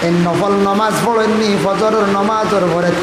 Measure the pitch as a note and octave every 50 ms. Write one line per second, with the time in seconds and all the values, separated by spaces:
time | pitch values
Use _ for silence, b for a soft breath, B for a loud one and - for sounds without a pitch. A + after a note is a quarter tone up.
0 | - E3+ E3+ F3 F3 F3 E3+ F3 G3 G3+ G3+ G3+ G3 G3 G3 G3+ A3 G#3+ G3 -
1 | G#3 A3+ A#3 A3 A3 A3 G#3+ G#3+ A3 G#3 G3+ F3+ D3+ G3 G3 F3 A3 A3 A3 A3
2 | G#3 G3 G3 G3 G3+ G#3 A3 A3 A3 A3 G#3+ G3 F3+ F3 E3 F3 F3 F3 F3 F3